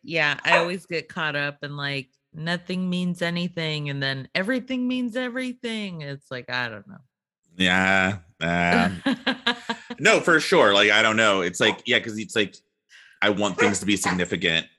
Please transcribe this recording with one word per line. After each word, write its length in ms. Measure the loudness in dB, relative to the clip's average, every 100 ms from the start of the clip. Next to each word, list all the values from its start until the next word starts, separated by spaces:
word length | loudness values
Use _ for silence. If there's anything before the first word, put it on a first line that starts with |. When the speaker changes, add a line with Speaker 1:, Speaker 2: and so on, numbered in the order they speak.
Speaker 1:
yeah, 340 | -6 -2 -2 0
I 140 | 2 2
always 280 | 0 -6 -8
get 220 | -10 -8
caught 280 | -8 -4 -4
up 240 | -6 -8
in, 160 | -12 -8
like, 320 | -6 -8 -10 _ _
nothing 560 | -10 -6 -6 -6 -6 -4
means 320 | -2 -2 -2
anything, 680 | -4 -4 -4 -4 -4 -4 -6
and 120 | -4
then 260 | -4 -4 -6
everything 540 | -4 -2 -4 -4 -4 -2
means 280 | -2 -4 -4
everything. 880 | -6 -6 -8 -8 -8 -8 -8 -10
It's 300 | -10 -12 -12
like, 180 | -12 -6
I 180 | -6 -6
don't 180 | -8 -16
know. 100 | -20 _ _ _ _ _ 0
Speaker 2:
Yeah. 600 | 2 4 4 4 2 -2 -10 -6
Um, 640 | -2 2 4 4 2 0 -2
Speaker 1:
<laughs> 920 | -2 -4 -4 -4 -4 -6 -10 -10 0
Speaker 2:
no, 200 | 2 4
for 200 | 4 2
sure. 340 | 4 6 6
Like, 160 | 6 6
I 100 | 6
don't 140 | 4 4
know. 240 | 4 4
It's 180 | 0 2
like, 240 | 0 0 0
yeah, 140 | 0
'cause 180 | 0 -8
it's 180 | -4 -2
like, 200 | -2 -4 _ _ _ -20 -16 -2
I 80 | 0
want 280 | 2 0 2
things 200 | 0 2
to 40 | 0
be 100 | 0
significant. 680 | 0 -2 -2 -2 0 0 -4